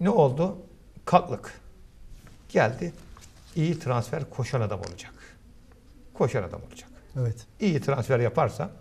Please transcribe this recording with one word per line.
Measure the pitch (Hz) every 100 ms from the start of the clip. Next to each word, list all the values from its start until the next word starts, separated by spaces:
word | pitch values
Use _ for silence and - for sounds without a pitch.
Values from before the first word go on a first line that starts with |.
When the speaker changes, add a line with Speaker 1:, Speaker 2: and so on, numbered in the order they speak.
Speaker 1:
ne | 180
oldu? | 208 139 135 185 - - - - -
Kaklık. | - 180 - 117 - - - - - - - - - - -
Geldi. | 185 113 131 175 - - - - - - -
İyi | 156 160
transfer, | - 123 113 165 143
koşan | - 120 127
adam | 107 98
olacak. | 92 92 - - - - - - - - - - -
Koşan | - 151 123
adam | 87 - -
olacak. | - - - - 139
Speaker 2:
Evet. | 120 - - -
Speaker 1:
İyi | 214 151
transfer | 123 139 113 123
yaparsa | 120 165 127 - - -